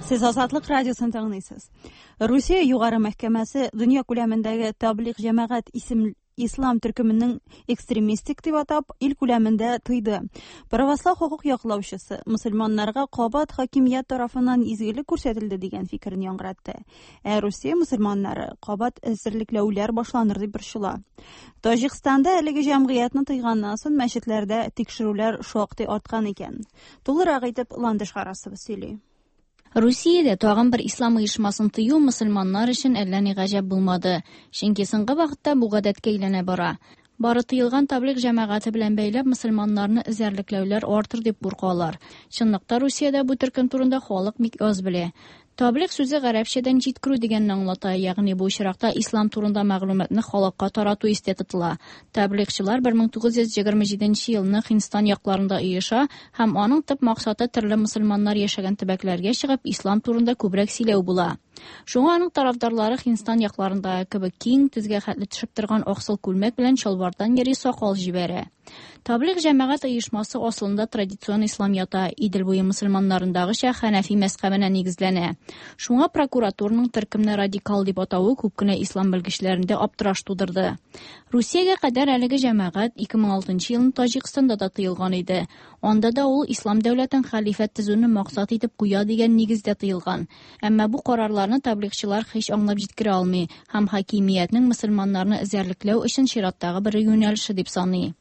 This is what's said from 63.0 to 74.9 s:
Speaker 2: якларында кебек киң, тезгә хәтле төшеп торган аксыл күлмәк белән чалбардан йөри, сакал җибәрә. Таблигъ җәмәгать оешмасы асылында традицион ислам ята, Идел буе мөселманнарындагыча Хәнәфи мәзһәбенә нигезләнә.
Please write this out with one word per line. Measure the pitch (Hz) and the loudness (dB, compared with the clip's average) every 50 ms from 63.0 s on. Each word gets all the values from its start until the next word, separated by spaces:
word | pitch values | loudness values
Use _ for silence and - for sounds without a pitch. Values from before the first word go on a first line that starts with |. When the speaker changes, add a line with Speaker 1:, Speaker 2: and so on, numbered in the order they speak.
| - 247 233 214 - - 226 233 | 0 0 0 0 0 0 2 2
Speaker 2:
якларында | 220 202 - - 190 190 190 202 190 190 185 180 185 - | 2 0 -2 -2 -2 -2 -2 -2 -2 -2 -2 -2 -4 -4
кебек | - 208 190 185 - _ - | -4 -2 -2 -4 -4 _ -2
киң, | 233 247 269 277 269 - | 2 4 6 4 4 2
тезгә | 233 214 208 214 202 - | -2 -4 -2 -2 -2 -2
хәтле | - - - 202 - | -4 -6 -6 -6 -8
төшеп | - - - - _ | -8 -10 -10 -8 _
торган | - 214 208 214 220 196 | -6 -2 0 0 0 0
аксыл | - 196 - - - 208 202 | 0 -4 -4 -2 -4 -4 -4
күлмәк | - 196 185 190 196 226 240 - | -2 -2 0 0 0 0 0 0
белән | 247 247 262 | 2 2 2
чалбардан | 262 - 214 190 185 185 180 180 _ 202 220 247 254 | 2 2 -2 -2 0 -2 -4 -4 _ 0 2 2 2
йөри, | 247 254 269 | 2 2 0
сакал | - - 262 240 - - 208 196 | 0 0 -2 -2 0 -2 -2 0
җибәрә. | 196 185 185 175 180 175 175 175 180 - - _ _ _ - - - - - - - _ | 0 -2 -2 -2 -2 -4 -4 -4 -6 -8 -10 _ _ _ -20 -20 -20 -20 -20 -20 -16 _
Таблигъ | - 233 233 262 339 381 359 311 | -2 0 0 2 0 0 2 2
җәмәгать | 311 294 269 262 262 285 294 - | 4 4 4 4 2 0 -2 -2
оешмасы | 262 247 233 214 - - 208 214 - - 254 | -2 -4 -4 -4 -4 -4 -6 -6 -6 -6 -4
асылында | 220 233 220 - 214 196 202 208 214 226 | -4 -4 -4 -2 -4 -2 0 -2 -2 -2
традицион | - 226 202 190 196 - - - 202 214 214 | -2 -4 -4 -4 -6 -10 -6 -2 0 0 0
ислам | 214 - - 202 196 196 | -2 -2 -2 0 0 0
ята, | 190 185 - - 190 190 175 - | 0 -2 -2 -2 -2 -2 -2 -4
Идел | - - 208 180 196 190 | -2 -4 -2 0 -2 0
буе | 185 190 190 185 | 0 0 2 2
мөселманнарындагыча | 190 196 - 208 202 196 190 196 190 190 180 175 185 175 180 180 180 226 - - 254 254 | 0 0 0 0 0 2 2 2 2 2 0 0 0 0 0 0 0 -2 0 0 0 0
Хәнәфи | - - 220 208 190 202 - 202 | 0 0 2 2 2 2 2 0
мәзһәбенә | 208 196 196 - - - 190 196 196 202 190 190 | 2 2 0 -2 -2 -2 0 0 2 2 2 0
нигезләнә. | 190 180 185 | 0 0 -2